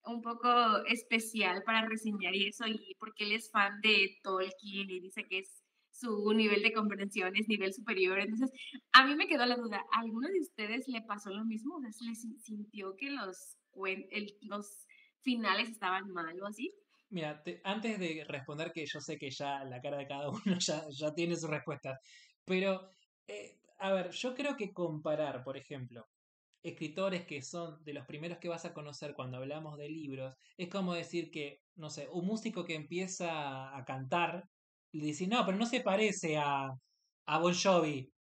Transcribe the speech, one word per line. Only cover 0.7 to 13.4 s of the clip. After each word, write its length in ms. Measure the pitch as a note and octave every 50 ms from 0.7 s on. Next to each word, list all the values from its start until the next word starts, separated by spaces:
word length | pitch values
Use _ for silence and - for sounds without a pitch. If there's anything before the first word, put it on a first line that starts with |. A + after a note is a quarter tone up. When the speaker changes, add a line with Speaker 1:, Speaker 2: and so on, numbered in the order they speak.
| G#3+ G3+ G#3
Speaker 1:
especial 760 | - A#3 A#3 - - A#3 A3+ A3 - - G#3+ G3+ F#3 F3+ G3 G3
para 220 | A3+ A3+ A3 A3
reseñar 480 | A3 A3 A3 - A3 G3+ G3+ F#3+ F3 F#3+
y 120 | G3 G3
eso, 200 | G3+ G#3 - A#3+
y 280 | A3 A3 G#3+ - - - _
porque 240 | A3 G#3+ - - G#3+
él 80 | G#3 G#3
es 160 | A#3 A3+ -
fan 280 | - G#3+ G3+ G3+ G3+ G#3
de 360 | G#3 A3 G#3 G3+ G3 F#3+ - _ -
Tolkien 640 | G3+ F#3 F#3 F#3 G3 - - G#3+ G3+ G3 G3 G3 F#3+
y 100 | F#3 F#3
dice 260 | F3 F#3+ - A3 G3+ -
que 100 | F#3+ F#3+
es 240 | F#3+ - - - _ _ _ _ _ _
su 420 | - - B3 A#3 G#3+ G3+ G3+ G#3+ G#3+
nivel 280 | A3 A3 G#3+ G#3 G3+ G#3+
de 100 | A3+ A3
comprensión 600 | A3 G#3+ G#3 G3+ G3 G3+ G3+ - G3+ F#3 F#3 F#3+
es 120 | G#3 A3
nivel 260 | G#3+ G#3+ G#3 - F#3+ F#3+
superior. 460 | - G#3 A#3 G#3 F#3+ F#3 F3+ F#3+ G3
Entonces, 320 | G#3 A3 A3 A3 C4 C4 - - - - - - _ _
a 140 | - C4 C4+
mí 100 | C#4 D4
me 120 | D#4 G4
quedó 180 | F#4 E4 C4 A#3+
la 100 | B3 B3
duda, 300 | B3 A#3 A3+ G#3 G3+ - -
¿a 80 | - A3+
alguno 260 | A#3 A3+ G#3+ A3+ C4
de 120 | F4 G4 F#4
ustedes 480 | C#4+ - _ - G#3 G#3 A3+ C4 B3+
le 140 | C4+ B3 A3+
pasó 280 | A3+ A3+ G#3 G#3 - G3+
lo 160 | F#3+ G#3 A3
mismo? 300 | A3+ A3 A3 A3+ C#4+ F4+
O 40 | D#4+
sea, 100 | B3+ A3
¿se 140 | G#3+ - A#3+
le 100 | A#3 A3+
sin-, 240 | A3 - A3 - -
sintió 560 | - A3+ G#3+ G#3 G#3 - - G#3 G3 F#3+ F#3+
que 140 | - C4+ C#4
los 460 | C#4+ B3+ G#3 F#3 F3+ -